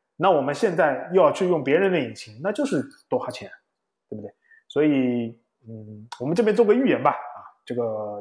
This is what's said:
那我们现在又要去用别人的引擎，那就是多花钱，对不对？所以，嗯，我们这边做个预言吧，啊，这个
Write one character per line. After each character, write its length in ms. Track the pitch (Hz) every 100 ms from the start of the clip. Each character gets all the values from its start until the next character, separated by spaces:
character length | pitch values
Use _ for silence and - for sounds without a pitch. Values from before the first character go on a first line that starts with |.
| _ -
那 160 | 185
我 100 | 160
们 100 | 135
现 220 | 143 214
在 340 | 170 156 - -
又 80 | 185
要 80 | 151
去 160 | - 180
用 160 | 165
别 140 | 131 165
人 160 | 196
的 80 | 175
引 120 | 120
擎， 280 | 107 - 107
那 80 | 180
就 160 | 214 277
是 180 | 156 - - -
多 80 | 127
花 140 | -
钱， 180 | - - - _ _ _ _ -
对 60 | 107
不 60 |
对？ 120 | 101 - _ - -
所 160 | 139
以， 540 | 151 139 127 120 113 113 _ _ 113
嗯， 400 | 110 107 107 113 -
我 80 | 131
们 80 |
这 80 | 180
边 140 | 220 208
做 80 |
个 100 | 214
预 140 | 233 254
言 120 | 127
吧， 100 | 139
啊， 280 | - - - - _
这 80 | -
个 480 | 120 113 107 104 104